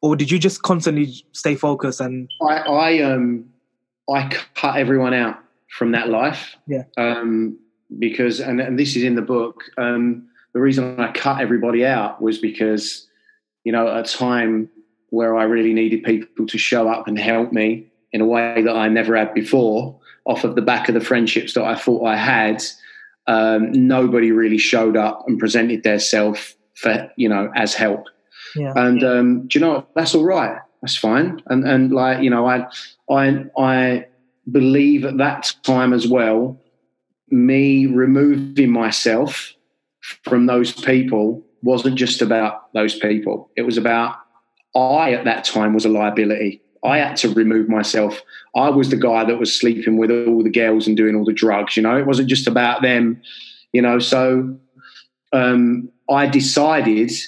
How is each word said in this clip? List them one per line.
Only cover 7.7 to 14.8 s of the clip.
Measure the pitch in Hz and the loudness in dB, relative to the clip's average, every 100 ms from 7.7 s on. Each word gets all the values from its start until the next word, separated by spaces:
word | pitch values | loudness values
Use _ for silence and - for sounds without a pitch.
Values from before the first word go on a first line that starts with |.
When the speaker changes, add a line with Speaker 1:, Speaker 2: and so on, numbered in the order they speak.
| _ _ - | _ _ -6
Speaker 2:
because, | 113 - 123 113 | -6 0 -2 -2
and, | 127 123 | -4 -4
and | 131 127 | -4 -2
this | 143 123 | -2 0
is | |
in | 123 | 0
the | 120 | -2
book, | - 123 117 - - - | 0 -2 -4 -8 -16 -6
um, | 120 120 120 120 - _ _ | -4 -2 -2 -4 -10 _ _
the | 123 | -2
reason | 135 135 127 127 | 0 0 -2 -4
I | 113 | -6
cut | - 143 135 | -4 -4 -2
everybody | 120 117 117 117 123 | 0 0 0 0 2
out | 127 104 - | 0 -2 -4
was | 110 110 | -4 -2
because, | 113 107 113 107 - - _ _ _ _ _ _ | -6 -2 -2 -2 -4 -12 _ _ _ _ _ _
you | - | -4
know, | 117 117 | -2 -2
at | 110 113 | -2 -6
a | - | -4
time | 123 123 113 110 110 _ | -2 0 0 -2 -4 _